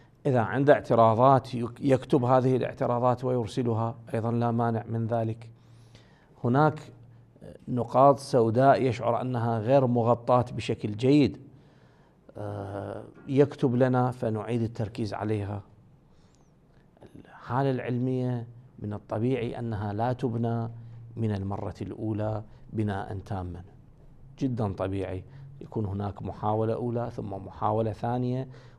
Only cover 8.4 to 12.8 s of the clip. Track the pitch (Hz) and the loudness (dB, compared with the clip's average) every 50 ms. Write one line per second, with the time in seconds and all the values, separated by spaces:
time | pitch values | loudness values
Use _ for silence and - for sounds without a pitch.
8.4 | 113 117 107 120 135 135 135 98 117 131 110 123 110 117 120 107 123 127 127 120 | 4 4 4 4 6 6 6 6 4 0 0 0 -2 -2 -2 0 -2 -4 -4 -2
9.4 | 113 117 117 113 104 117 135 143 131 123 123 120 113 117 120 113 117 - 123 123 | -2 0 -2 -2 2 4 4 4 4 4 2 2 4 4 2 2 2 2 4 4
10.4 | 117 - - 120 107 - 117 - - 107 104 104 123 127 143 147 139 107 98 - | 4 2 -4 -8 -4 -4 -4 -4 -4 -6 -4 0 4 6 6 6 6 4 2 -2
11.4 | - - - - - - _ _ _ _ _ _ _ _ _ _ _ - - - | -12 -20 -20 -20 -20 -20 _ _ _ _ _ _ _ _ _ _ _ -20 -14 -12
12.4 | 104 104 104 104 98 98 98 101 | -10 -10 -8 -8 -10 -10 -10 -10